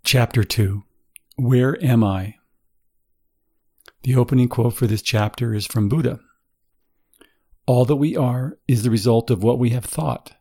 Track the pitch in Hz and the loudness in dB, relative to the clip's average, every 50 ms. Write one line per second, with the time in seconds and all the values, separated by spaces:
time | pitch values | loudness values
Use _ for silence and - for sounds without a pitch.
0 | _ - - 127 120 - - 120 101 - - - 104 95 98 101 - _ _ _ | _ 2 2 2 2 2 2 0 0 0 0 0 0 0 -2 -6 -8 _ _ _
1 | _ _ _ - _ _ _ - 127 120 127 123 123 135 160 - 180 131 120 117 | _ _ _ -20 _ _ _ -4 0 2 4 4 2 2 0 -2 0 2 4 4
2 | 110 101 95 95 92 107 - _ _ _ _ _ _ _ _ _ _ _ _ _ | 2 2 0 -4 -6 -8 -12 _ _ _ _ _ _ _ _ _ _ _ _ _
3 | _ _ _ _ _ _ _ _ _ _ _ _ _ _ _ _ _ - _ _ | _ _ _ _ _ _ _ _ _ _ _ _ _ _ _ _ _ -20 _ _
4 | - 127 131 127 120 123 139 127 123 123 - - 117 120 113 - 123 107 113 107 | -4 0 2 2 2 2 2 2 2 2 0 0 -2 -2 0 -2 -2 -2 -2 -2
5 | - - - 107 104 107 - - 123 117 107 104 98 - - 110 104 101 127 165 | -4 -2 -2 -2 -2 -2 -4 -6 -6 -4 -4 -6 -6 -4 -2 -2 0 0 0 0
6 | 147 - - - _ _ _ _ _ _ _ _ _ _ _ _ _ _ _ _ | 0 -2 -4 -6 _ _ _ _ _ _ _ _ _ _ _ _ _ _ _ _
7 | _ _ _ _ - _ _ _ _ _ _ _ _ - 127 123 127 120 151 139 | _ _ _ _ -20 _ _ _ _ _ _ _ _ 0 2 2 2 2 2 0
8 | 147 160 - - 131 123 123 127 127 147 - _ _ - 123 113 104 123 113 110 | 0 -2 0 -2 -2 -2 -2 -4 -6 -8 -10 _ _ 0 0 0 2 0 0 2
9 | 98 123 113 113 113 - 120 90 101 117 123 123 123 120 120 123 - - - - | 2 2 2 2 2 0 -2 0 2 0 0 2 0 -2 -2 -4 -6 -8 -8 -6
10 | 160 71 62 - _ - _ _ | -4 -4 -6 -8 _ -20 _ _